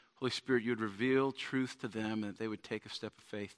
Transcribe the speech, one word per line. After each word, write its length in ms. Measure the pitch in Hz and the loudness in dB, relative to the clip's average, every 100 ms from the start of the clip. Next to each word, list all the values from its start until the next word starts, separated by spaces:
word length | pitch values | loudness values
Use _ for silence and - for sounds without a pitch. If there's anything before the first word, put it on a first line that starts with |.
| _ | _
Holy 180 | _ 127 | _ -2
Spirit, 320 | - - 123 | -2 4 4
you 60 | 113 | 4
would 80 | 113 | 0
reveal 500 | 110 98 127 135 135 | 0 0 4 4 4
truth 480 | 131 - 135 127 - | 0 -2 0 0 -4
to 60 | 117 | -6
them 360 | 107 110 110 | -2 -2 -2
and 80 | 104 | -4
that 60 | 95 | -4
they 100 | 113 | -4
would 160 | 104 | -4
take 220 | - 110 104 | -4 -6 -6
a 40 | |
step 220 | - 110 - | -8 -8 -10
of 80 | |
faith 300 | - 104 101 | -10 -8 -8